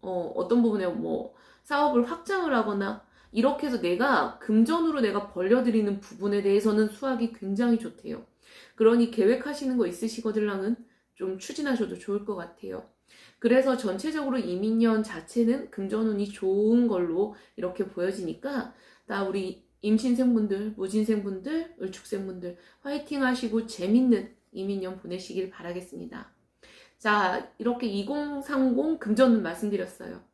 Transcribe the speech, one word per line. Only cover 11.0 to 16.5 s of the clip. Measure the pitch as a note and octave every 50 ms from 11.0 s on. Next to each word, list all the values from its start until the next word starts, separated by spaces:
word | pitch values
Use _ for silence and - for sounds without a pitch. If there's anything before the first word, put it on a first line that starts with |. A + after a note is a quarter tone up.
| _ _ _
좀 | _ F3+ F#3+ F#3+ F#3+
추진하셔도 | - - - - D4 C#4+ C4 A3+ A3 F3+ F3+ F3+
좋을 | - - G3+ G#3 G#3
것 | G#3+ G#3
같아요. | F3+ E3+ E3+ - _ - F#3+ F#3 F#3 - - _ _ _ _ _ - - - _ _
그래서 | - A#3 A#3+ B3+ C4 C#4 B3+ A#3
전체적으로 | - G#3 F#3 G3 - D#4 D#4 D#4 C#4+ C4+ B3+ C4
이민년 | G3 F3+ F3+ F3+ G3+ A3 A3+ A3+ A#3 A3+ A3 A3
자체는 | G#3+ G#3+ - E3 - - - A#3+ A#3 A3+ B3 C#4 - -
금전운이 | - - G3 F#3+ G#3 G#3+ A3+ A3 G#3 G3+ G#3 G3+
좋은 | G3+ - - F#3+